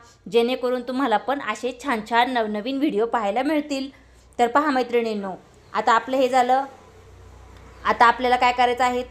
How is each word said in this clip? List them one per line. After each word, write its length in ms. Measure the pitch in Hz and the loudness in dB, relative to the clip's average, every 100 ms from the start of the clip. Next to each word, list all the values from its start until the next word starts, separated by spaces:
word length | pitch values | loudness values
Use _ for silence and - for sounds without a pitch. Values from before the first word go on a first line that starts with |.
| - _ - | -14 _ -2
जेणेकरून 500 | 233 240 254 247 254 | 0 2 -2 -2 -4
तुम्हाला 340 | 247 254 269 294 | -4 -4 0 0
पण 220 | 269 277 | 0 -4
असे 380 | 214 214 254 254 | -4 -6 -6 -6
छान 180 | 285 226 208 | -4 -4 0
छान 200 | 233 247 | 0 2
नवनवीन 480 | 247 214 208 233 277 | 0 -2 -4 -6 -2
व्हिडिओ 280 | 302 202 233 | -2 0 -2
पाहायला 360 | 240 202 226 | -2 -2 -2
मिळतील. 460 | 277 302 302 269 269 - _ - _ - | 0 -2 -2 -6 -8 -12 _ -20 _ -2
तर 80 | 233 | 2
पहा 240 | 269 302 | 2 2
मैत्रिणींनो, 600 | 262 233 240 226 208 196 175 - - - | 0 0 -2 -2 -4 -8 -10 -18 -20 -8
आता 200 | 208 220 | -2 2
आपलं 240 | 233 254 262 | 2 2 0
हे 120 | 247 | 2
झालं. 360 | 262 247 262 269 - - - - - - - - - - - | 2 2 2 0 -12 -20 -20 -20 -20 -20 -20 -20 -20 -20 -6
आता 200 | 202 214 | -2 4
आपल्याला 320 | 233 233 247 247 | 4 4 2 2
काय 160 | 247 | 2
करायचं 320 | 247 247 240 | 4 2 2
आहे, 180 | 247 247 247 | 0 -2 -4